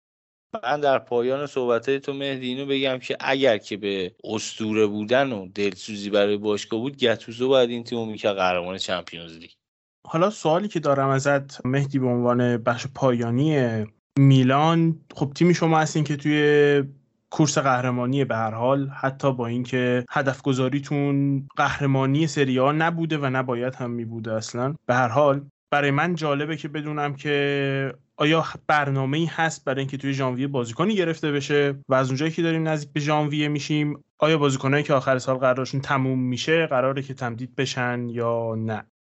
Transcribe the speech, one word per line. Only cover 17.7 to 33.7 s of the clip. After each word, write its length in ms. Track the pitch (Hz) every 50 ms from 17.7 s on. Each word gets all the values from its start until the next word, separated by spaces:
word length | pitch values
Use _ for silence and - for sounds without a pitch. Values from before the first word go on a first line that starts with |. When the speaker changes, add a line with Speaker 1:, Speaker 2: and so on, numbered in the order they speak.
| 127 123 127 123 123 123 123 127 135 143 131
Speaker 2:
به 100 | - 117
هر 160 | 110 113 110
حال، 360 | 110 113 120 131 139 143 139
حتی 460 | 135 139 - - 135 135 139 147 139 131
با 140 | 123 120
اینکه 580 | 117 120 123 120 120 131 127 123 123 123 123 120 -
هدف 320 | - 151 139 139 123 -
گذاریتون 1080 | - 143 131 127 131 127 139 143 139 - 151 143 143 143 139 139 139 139 139 135 139 - -
قهرمانی 720 | - 143 139 135 - 143 135 135 135 135 135 139 151 165
سری 320 | 151 - 156 139 135 127 127
آ 120 | 131 139
نبوده 460 | 147 156 160 170 170 165 165 156 156
و 80 | 147 143
نباید 500 | 131 127 131 127 131 120 117 123 131 127
هم 160 | - 131 120
می‌بوده 420 | 120 120 117 113 117 117 110 113 110
اصلاً، 420 | 110 110 - - 120 123 139 156 - _
به 80 | - 123
هر 140 | 127 127
حال 340 | 117 110 143 151 143 139 143 139 - _ _ _ _
برای 200 | 147 147 143 143
من 240 | 139 143 160 175 180
جالبه 420 | 151 160 151 139 139 147 156 160
که 100 | 156 -
بدونم 480 | 151 147 156 147 151 151 151 147 143 139
که 800 | 139 - 151 143 143 143 143 143 139 139 139 139 135 135 131 - - _ _ _
آیا 260 | - 151 151 160 165 156 - - - -
برنامه‌ای 580 | - 151 147 143 139 135 135 135 131 143 160 170
هست 400 | 160 - - 160 160 156 - -
برای 140 | 139 127 135
اینکه 180 | 139 135 139
توی 160 | 139 135 139 139
ژانویه 340 | 139 135 127 127 123 139
بازیکنی 480 | 143 139 131 120 120 113 - 170 214 220
گرفته 360 | 196 170 165 160 - 160 151
بشه 440 | 143 143 139 147 147 143 143 143 139 139 - -
و 40 | 131
از 140 | 131 135
اونجایی 240 | 127 131 131 156 160
که 100 | 160 175
داریم 260 | 170 165 160 160 160
نزدیک 260 | 160 156 151 147 139 -
به 60 | 156
ژانویه 480 | 143 151 151 151 151 147 147 151 151
می‌شیم، 560 | 147 147 143 143 -